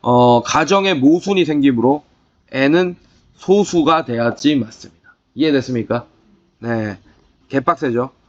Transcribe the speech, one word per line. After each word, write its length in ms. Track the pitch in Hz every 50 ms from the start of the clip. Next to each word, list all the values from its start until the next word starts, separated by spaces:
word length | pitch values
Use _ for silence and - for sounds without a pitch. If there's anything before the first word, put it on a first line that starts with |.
어, 400 | - 120 123 123 123 123 120 120
가정의 520 | 113 - - 147 160 143 196 196 196 190 185
모순이 520 | 139 123 143 160 175 - 196 202 185 165
생기므로 580 | 147 151 147 139 139 127 117 117 127 143 147 _ _ _ _ _ _ _ _ _ _
N은 440 | - 131 135 143 156 175 185 180 175 _ _ _ _ _ _ _ _
소수가 680 | _ - - 190 208 196 - - 170 151 156 160 160 160
돼야지 520 | - 120 117 117 120 117 - - 151 151
맞습니다. 580 | 135 110 110 - - - - _ _ _ - _ _ _ _ _
이해됐습니까? 720 | - 151 160 143 135 120 127 127 117 107 - 117 120 - _ _ _ _ _ _ _ _ _ _ _
네, 400 | 113 117 117 113 107 107 98 - _ - _ _ _ _ _ _ _ _
개빡세죠? 640 | - 135 127 - 165 - 160 135 113 120 127 135 _ _ _